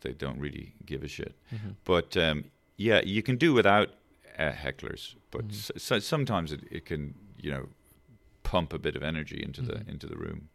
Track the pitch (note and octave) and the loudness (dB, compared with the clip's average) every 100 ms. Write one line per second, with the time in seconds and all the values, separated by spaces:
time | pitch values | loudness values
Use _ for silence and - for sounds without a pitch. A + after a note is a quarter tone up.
0 | C#2 - C#2 B1+ C#2+ C#2+ - - - C2+ | -10 -6 -6 -6 -8 -8 -14 -16 -10 -8
1 | D2 - - - - A2+ G2+ - - F2 | -8 -10 -10 -12 -12 -10 -10 -6 2 2
2 | - F#2 D#2+ D2+ - _ _ - A2 G2+ | 2 2 2 2 -4 _ _ -2 4 4
3 | F2+ G#2 B2+ B2 E3 B2 G2 G#2 - - | 4 0 0 4 6 8 8 8 6 -2
4 | _ _ - - D2+ - C2 - A#1+ B1 | _ _ -12 -2 -2 -2 -6 -6 -8 -10
5 | - - _ - G#2+ G#2 - - - A#2 | -12 -16 _ -8 -6 -8 -8 -6 0 0
6 | - D3+ B2 F#2+ D#2 C#2+ - E2 - D#2 | 2 0 2 0 -2 -6 -10 -12 -6 -6
7 | D2 - - - D2 C2+ - - _ _ | -6 -10 -20 -10 -6 -6 -8 -16 _ _
8 | _ - _ _ - F#2 D#2 D2+ D2+ C#2 | _ -20 _ _ 0 2 0 -2 -4 -2
9 | D2 D#2+ D2+ - C#2+ - B2 - - D#2 | -4 -4 -6 -8 -8 -6 -6 -6 -8 -10
10 | D#2+ D2+ D#2 D#2 D#2 | -10 -8 -8 -10 -14